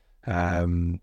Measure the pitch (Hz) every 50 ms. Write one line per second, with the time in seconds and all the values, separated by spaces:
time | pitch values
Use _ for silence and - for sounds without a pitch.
0 | _ _ _ _ - - - 87 87 87 90 87 87 87 87 85 85 85 87 87